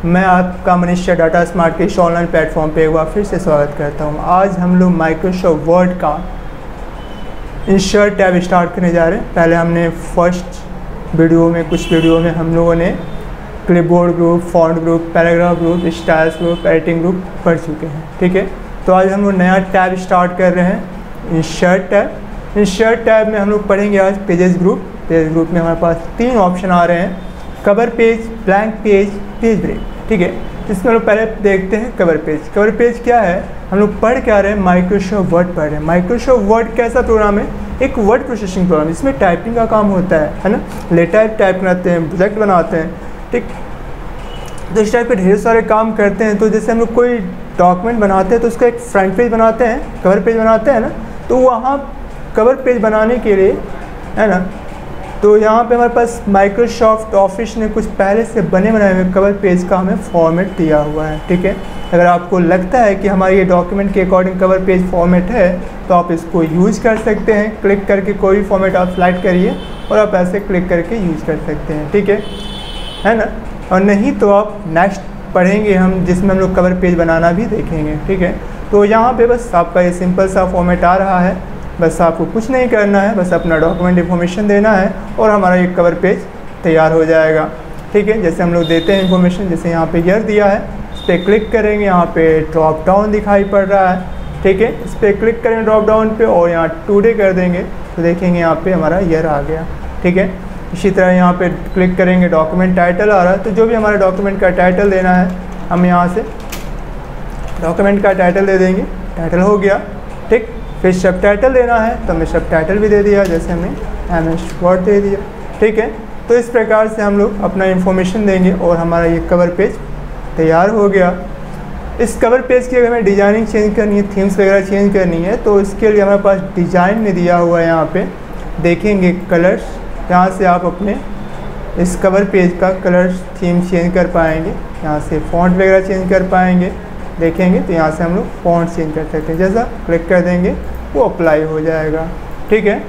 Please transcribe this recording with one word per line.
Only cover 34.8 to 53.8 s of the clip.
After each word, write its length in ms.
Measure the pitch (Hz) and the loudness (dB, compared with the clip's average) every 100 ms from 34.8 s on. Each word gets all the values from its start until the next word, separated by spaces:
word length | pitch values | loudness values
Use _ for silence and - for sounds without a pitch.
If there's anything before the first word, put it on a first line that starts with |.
| 180 202 190 208 180 | 2 0 0 -2 0
Word 220 | 175 180 160 | 0 0 -2
पढ़ 140 | 151 | -4
रहे 100 | 151 | -2
हैं। 60 | 156 | 0
Microsoft 640 | 175 180 240 254 247 202 | 0 0 -2 2 2 4
Word 260 | 226 226 - | 0 0 -2
कैसा 260 | 233 247 | -2 0
प्रोग्राम 380 | 233 220 208 202 | 2 2 2 0
है, 60 | - - - - | -4 -8 -8 -4
एक 160 | 269 254 | -2 0
वर्ड 260 | 202 220 - | 2 2 0
प्रोसेसिंग 420 | 233 196 185 180 | -6 -6 -2 0
प्रोग्राम, 200 | 156 156 | 2 0
जिसमें 280 | 165 277 269 | -2 -2 0
टाइपिंग 360 | 190 175 226 233 | 0 0 -2 -2
का 100 | 220 | 0
काम 220 | 220 202 | 2 2
होता 280 | 190 180 165 | 0 0 0
है, 140 | 151 - | 0 -4
है 160 | 190 | -2
ना, 100 | 247 - - - | -2 -4 -12 -2
लेटर 360 | 170 170 214 220 214 | 0 2 2 2 2
टाइप 200 | 196 185 | 0 0
कराते 280 | 185 180 180 | 0 0 0
हैं, 180 | 175 160 | -2 -2
प्रोजेक्ट 300 | 160 196 202 | -2 -2 0
बनाते 380 | 208 180 165 170 | 2 2 2 -2
हैं, 120 | 160 - - - - | -4 -8 -12 -12 -6
ठीक। 180 | 240 - - - - - - - - - - - - - 196 | -6 -6 -12 -12 -12 -12 -12 -12 -12 -12 -12 -12 -10 -4 0
तो 60 | |
इस 120 | 208 | 2
टाइप 160 | 240 233 | 0 0
के 60 | 220 | 2
ढेर 220 | 185 202 | 2 2
सारे 220 | 226 226 | 4 2
काम 300 | 220 220 226 | 2 0 0
करते 300 | 220 202 190 | 0 0 0
हैं। 140 | 220 208 | -2 2
तो 120 | 220 | 0
जैसे 220 | 214 214 | 0 0
हम 80 | 226 | -2
लोग 140 | 226 226 | 0 0
कोई 220 | 247 240 180 - - - | 0 0 -6 -10 -12 2
डॉक्यूमेंट 420 | 180 180 220 233 | 2 2 -2 0
बनाते 360 | 202 190 190 226 | 2 2 2 2
हैं 60 | |
तो 60 | 233 | 0
उसका 200 | - 240 | 2 0
एक 120 | 233 | 0
फ्रंट 360 | - 202 190 190 | -2 0 0 0
पेज 140 | 240 | 0
बनाते 340 | 220 226 220 226 | 2 2 2 0
हैं, 360 | 247 - - | -2 -6 -2
कवर 160 | 180 202 | 0 2
पेज 160 | 190 226 | 2 2
बनाते 340 | 220 220 226 | 2 2 2
हैं 80 | 247 | 0
ना, 120 | 254 - - - - | 0 -6 -10 -12 -2
तो 80 | 247 | 2
वहाँ 380 | 254 233 254 277 277 - - - - - | 4 2 -2 -4 -6 -12 -12 -12 -4 2
कवर 200 | 220 269 | 2 2
पेज 240 | 262 247 | 0 0
बनाने 360 | 220 214 220 247 | 2 2 2 0
के 180 | 220 196 | 2 4
लिए, 220 | 190 - - - | 4 2 -6 -10